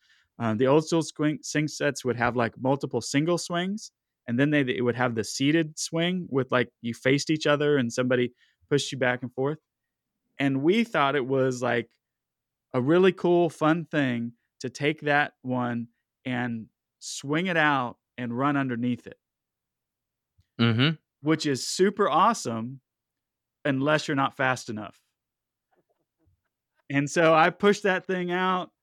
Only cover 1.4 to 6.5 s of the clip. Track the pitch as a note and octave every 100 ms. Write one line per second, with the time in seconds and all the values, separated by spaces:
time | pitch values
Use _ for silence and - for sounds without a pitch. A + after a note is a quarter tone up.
1.4 | - D3+ D3+ - D3 C3+ B2+ A#2 A#2+ A#2+
2.4 | A2+ - B2+ C#3 C#3+ B2 - C#3 D#3 F3
3.4 | - E3+ F#3 G#3 - _ _ _ - A#2+
4.4 | D3 D3 C3 - A#2+ A#2+ B2 A2 G2+ -
5.4 | C#3 E3 D#3+ - - E3 E3+ F#3 E3+ C3+
6.4 | B2+